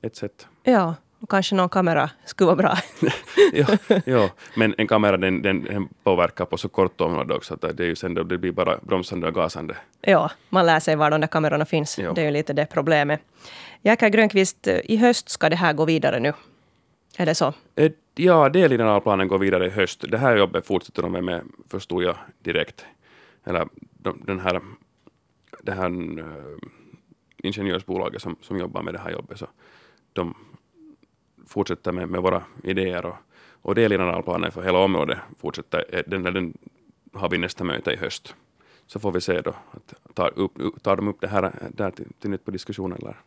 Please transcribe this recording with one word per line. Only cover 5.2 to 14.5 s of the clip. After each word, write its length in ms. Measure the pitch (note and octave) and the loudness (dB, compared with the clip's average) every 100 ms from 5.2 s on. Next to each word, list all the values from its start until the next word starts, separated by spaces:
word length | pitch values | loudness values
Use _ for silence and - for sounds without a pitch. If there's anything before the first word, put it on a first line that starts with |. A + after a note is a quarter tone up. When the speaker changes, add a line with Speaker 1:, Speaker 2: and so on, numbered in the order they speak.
| F#2+ F#2 | 2 0
Speaker 1:
den, 220 | G2 F#2+ | 0 -2
den 240 | - G2+ G2 _ | -2 -6 -6 _
påverkar 420 | - F2+ E2+ - F2+ | 0 2 2 0 -6
på 120 | F2 | -4
så 120 | - | -6
kort 320 | - F#2 _ | 0 0 _
område 320 | D#2+ E2 C#2 | -2 -2 -2
också, 200 | - - | -4 -6
att 80 | D#2+ | -8
det 180 | D#2+ E2 | -8 -4
är 40 | F2 | -4
ju 80 | D#2+ | -4
sen 180 | F#2 | -4
då, 100 | E2+ | -4
det 140 | F2 F2+ | -4 -4
blir 140 | F2+ | -4
bara 280 | E2+ F2+ - | -2 0 -2
bromsande 460 | - F#2 F2+ F2+ E2 | -2 -4 -2 -6 -4
och 60 | |
gasande. 440 | E2+ E2 - D#2 - - _ | -2 -4 -4 -10 -12 -14 _
Speaker 2:
Ja, 300 | - F#3 D#3 - _ | 2 2 2 -6 _
man 160 | F#3 E3+ | 2 4
lär 140 | D#3+ | 4
sig 160 | D#3+ D#3 | 2 2
var 160 | D3+ | 4
de 100 | D#3 | 2
där 60 | D#3 | 0
kamerorna 380 | E3 D3+ D3+ D3+ | 0 0 0 0
finns. 340 | D#3+ D3+ - | -2 -4 -6
Speaker 1:
Ja. 140 | F3+ | -4
Speaker 2:
Det 80 | - | -2
är 40 | D3+ | 0
ju 60 | |
lite 220 | C#3+ D3+ | -2 -2
det 120 | D3 D3+ | -2 -2
problemet. 560 | - D3 D#3 C#3+ D3+ _ _ - - - - | 0 2 2 2 -2 _ _ -20 -20 -20 -2
Jerker 280 | G3 A#3 A3 | 2 4 4
Grönqvist, 580 | G#3+ G#3+ G3 F#3+ | 4 4 4 2